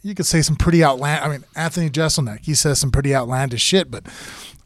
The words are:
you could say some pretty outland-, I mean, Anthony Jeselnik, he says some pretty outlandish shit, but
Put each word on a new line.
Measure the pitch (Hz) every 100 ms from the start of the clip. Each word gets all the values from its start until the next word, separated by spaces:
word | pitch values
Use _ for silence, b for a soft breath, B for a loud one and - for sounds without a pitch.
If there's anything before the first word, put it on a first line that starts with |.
you | 202 196
could | 170
say | 165
some | 147 151
pretty | - 170
outland-, | 156 131 143 151
I | 143
mean, | 143 - -
Anthony | 165 175 160
Jeselnik, | 135 160 - 123 107 -
he | 147
says | 156 135
some | 139
pretty | 131 139
outlandish | 135 120 127 135 117
shit, | - 190 147
but | 113 B B B B B B